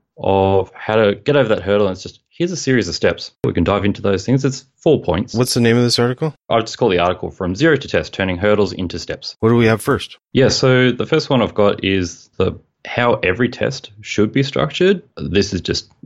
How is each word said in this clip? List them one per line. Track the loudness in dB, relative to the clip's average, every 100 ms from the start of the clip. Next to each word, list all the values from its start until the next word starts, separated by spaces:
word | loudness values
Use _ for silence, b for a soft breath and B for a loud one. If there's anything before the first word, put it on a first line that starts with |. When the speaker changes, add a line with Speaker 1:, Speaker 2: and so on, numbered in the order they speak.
| _ -6
Speaker 1:
of | 0 2 2 2 -2
how | -8 -2 2
to | 2
get | 0 0 0
over | 2
that | 0
hurdle. | 0 0 0
And |
it's | -2
just, | -12 -18 _
here's | _ -6
a | -4
series | 0 0 0
of | 0
steps. | 0 -2 -8 _
We | -4
can | 0 0
dive | 2
into | 0 -2
those | -2 -2 0
things. | 0 0
It's | -4 -12 _
four | 0 2
points. | 0 -2 -2
Speaker 2:
What's | -2 -2
the | 2
name | 2 4
of |
this | 2 2
article? | 0 -2 -6 -8 -2
Speaker 1:
I | -2
just | -2 -2
call | 0
the | 2
article | 0 -2 -8
From | -6 -6
Zero | 0 2 2
to | 0
Test, | -4 -4
Turning | -4 -4 0
Hurdles | 0 2 0
into | -2 -8 -8
Steps. | -10 -12 -12 -2
Speaker 2:
What | 2
do | 4
we | 4
have | 2
first? | 0 -2 -4 -16 _
Speaker 1:
Yeah, | 2 2
so | 4 2 4 2
the | 0 -2
first | -2 0
one | 0
I've | 0
got | 2 0 2
is | -2 -2 -2 -8 -20 -2
the | -2 -2 _ _ -8
how | -2 0 2
every | 0 0 -2
test | -2 -4 -4 -14 -20
should | -8 -2 0
be | 0
structured. | -2 -2 -4 0 0 0 -4 -12
This | -2 -2 0
is | -4
just | -4 -6 -8 _